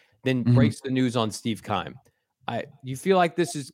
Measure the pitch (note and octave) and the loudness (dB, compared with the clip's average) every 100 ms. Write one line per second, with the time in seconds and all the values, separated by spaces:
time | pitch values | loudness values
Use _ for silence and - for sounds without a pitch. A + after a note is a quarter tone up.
0 | _ _ B2+ B2+ A#2 A#2+ A2 - C3 C3 | _ _ -2 0 4 6 4 2 -4 -2
1 | B2+ A#2+ A2 F#2+ A#2 G#2 - G2 D#2+ B1 | 0 0 -2 -4 -6 -6 -4 -4 -6 -14
2 | _ _ _ _ - A#2 - _ C3 C3 | _ _ _ _ -8 -8 -10 _ -14 -8
3 | F#3 F#3 F3 F3 E3 D3+ C3+ | 0 2 2 0 -4 -4 -12